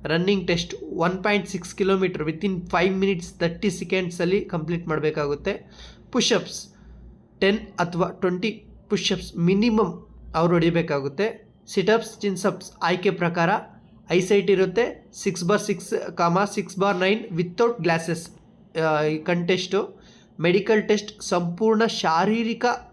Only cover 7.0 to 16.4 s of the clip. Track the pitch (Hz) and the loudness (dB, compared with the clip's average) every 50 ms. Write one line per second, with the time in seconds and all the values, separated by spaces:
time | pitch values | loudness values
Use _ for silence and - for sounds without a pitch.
7 | - - - - - _ _ - - 190 208 220 220 - - - 180 170 180 170 | -20 -20 -20 -20 -20 _ _ 0 2 2 2 2 -2 -8 -4 -4 -4 -2 0 -2
8 | 185 180 - - - 185 180 185 185 226 - - - - - - - - 214 196 | -2 -2 -2 -2 -2 0 0 0 -2 -4 -4 -4 -14 -20 -20 -20 -6 -2 -2 -2
9 | 196 - 202 180 - - - - 170 175 190 196 214 240 214 214 214 170 170 - | 0 0 -2 -2 -4 -10 -4 0 2 2 4 4 4 4 4 4 2 2 -2 -8
10 | - - - - - - - 160 165 175 170 170 165 170 170 170 165 170 151 143 | -14 -18 -20 -20 -20 -6 -2 0 2 4 4 4 4 4 2 2 0 0 -2 -2
11 | 135 143 135 135 196 220 - - - - _ _ _ - - - 185 196 214 226 | -2 -4 -4 -2 -2 -2 -2 -6 -18 -20 _ _ _ -6 -4 -2 2 4 2 2
12 | 226 - - - - 202 190 - - 208 175 - - - - - - 170 180 180 | 2 -4 -12 -4 -4 -4 -2 0 0 -2 -2 -2 -10 -18 -12 -4 -2 -2 -2 0
13 | - 208 175 - 175 170 175 180 165 170 202 226 - - - - - - - - | 0 0 0 0 -2 -2 0 2 2 2 2 0 -2 -8 -20 -20 -20 -20 -20 -20
14 | - - 160 180 180 190 208 202 185 180 202 180 190 180 180 220 240 294 - - | -6 0 0 0 2 4 2 2 4 4 4 4 4 2 2 0 0 0 -2 -10
15 | - - - - - 208 180 170 180 170 208 202 202 - 202 170 - - 233 208 | -18 -20 -18 -4 -4 -4 -4 -2 0 2 2 0 2 -2 -4 -4 -4 -4 -4 -4
16 | - - 170 - 175 170 170 185 | -4 -6 -4 0 0 2 4 2